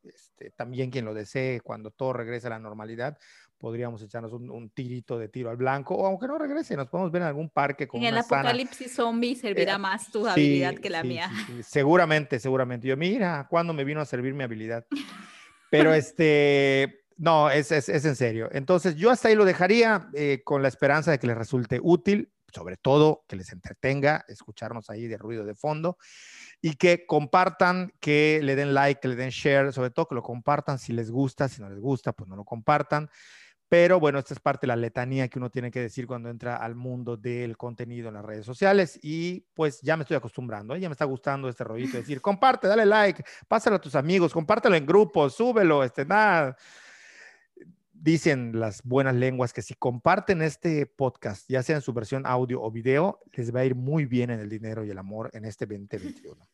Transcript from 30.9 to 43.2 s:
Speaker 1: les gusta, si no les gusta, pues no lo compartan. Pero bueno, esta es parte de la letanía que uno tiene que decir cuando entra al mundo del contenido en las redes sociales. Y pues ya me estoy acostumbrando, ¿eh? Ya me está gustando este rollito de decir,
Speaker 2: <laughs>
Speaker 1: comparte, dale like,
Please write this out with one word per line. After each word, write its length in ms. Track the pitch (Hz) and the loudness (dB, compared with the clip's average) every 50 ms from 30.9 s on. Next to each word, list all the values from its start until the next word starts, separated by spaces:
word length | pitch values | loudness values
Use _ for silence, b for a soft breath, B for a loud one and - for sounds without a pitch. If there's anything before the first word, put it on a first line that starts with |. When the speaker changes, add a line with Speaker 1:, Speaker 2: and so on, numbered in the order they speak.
| 117 | -6
Speaker 1:
les 180 | 117 117 110 | -6 -6 -4
gusta, 380 | 117 131 139 131 - - 147 131 | -2 -2 -2 -2 0 -2 -4 -4
si 120 | - - | -4 -10
no 80 | 104 98 | -16 -16
les 100 | 98 101 | -14 -8
gusta, 340 | 104 135 139 123 _ - 113 | -4 -4 -4 -4 _ -8 -8
pues 160 | - 107 92 | -8 -14 -16
no 80 | 92 | -14
lo 80 | 98 101 | -16 -14
compartan. 640 | - 120 117 107 - 151 147 143 - - 147 151 151 B B B B B B B B B B _ | -12 -14 -6 0 2 2 2 2 -2 -4 -4 -4 -6 B B B B B B B B B B _
Pero 320 | _ - 175 175 175 185 180 | _ 4 6 6 6 6 6
bueno, 200 | 156 147 139 139 | 4 2 2 0
esta 140 | 127 - 135 | -4 -6 -12
es 60 | - | -2
parte 220 | _ 147 135 - | _ -2 -2 0
de 60 | - 127 | -2 -2
la 60 | 120 | -2
letanía 500 | 117 117 113 _ 131 123 127 131 135 131 | -2 -2 -4 _ -6 -4 -4 -2 -2 -2
que 100 | 123 - | -4 -4
uno 120 | 131 123 120 | -8 -8 -6
tiene 200 | _ 131 120 120 | _ -8 -8 -6
que 120 | 107 127 | -6 -6
decir 260 | 123 113 - - 120 | -8 -6 -8 -10 -10
cuando 220 | 117 127 120 117 117 | -8 -10 -10 -10 -12
entra 260 | 120 113 117 123 120 | -14 -10 -8 -8 -6
al 200 | 120 113 117 117 | -6 -8 -8 -10
mundo 420 | 120 123 127 127 123 123 113 120 | -8 -10 -8 -8 -8 -8 -8 -10
del 400 | 110 104 123 120 120 123 117 113 | -8 -6 -6 -6 -6 -6 -8 -10
contenido 500 | _ - 120 117 - 123 117 120 120 117 | _ -12 -12 -10 -10 -12 -12 -10 -12 -12
en 60 | 113 107 | -12 -12
las 100 | 104 104 | -12 -14
redes 220 | 107 107 107 104 | -12 -12 -12 -12
sociales. 520 | 117 127 - 196 190 196 202 185 - - - | -12 -4 2 4 6 6 6 4 2 -2 -14
Y 400 | - 151 156 165 170 175 180 185 _ _ _ | -10 -8 -6 -6 -4 -6 -6 -8 _ _ _
pues 280 | - 160 151 135 - | -2 -2 -2 -2 -4
ya 160 | - 139 160 | -2 -2 -2
me 60 | 160 147 | -2 0
estoy 120 | - 165 | -2 -4
acostumbrando, 600 | 135 - 123 _ - 127 120 110 104 104 110 135 | -4 -4 -6 _ -10 -10 -10 -10 -12 -10 -10 -8
¿eh? 40 | 180 | -8
Ya 80 | 190 | -6
me 60 | 175 147 | -8 -4
está 100 | - 151 | -4 -2
gustando 440 | 139 135 123 _ 147 139 139 135 131 | -4 -4 -4 _ -4 -4 -2 -4 -8
este 160 | 120 _ 123 | -8 _ -10
rollito 280 | 113 110 117 127 135 123 | -8 -8 -6 -6 -6 -6
de 100 | 123 113 | -8 -8
decir, 180 | 139 147 131 | -8 -8 -4
Speaker 2:
<laughs> 0 | |
Speaker 1:
comparte, 460 | - 196 202 190 - 262 254 254 - | -2 -2 0 4 4 4 4 4 2
dale 180 | 190 208 226 220 | 2 4 6 6
like, 360 | 202 208 214 208 202 165 - | 6 6 6 4 4 2 -2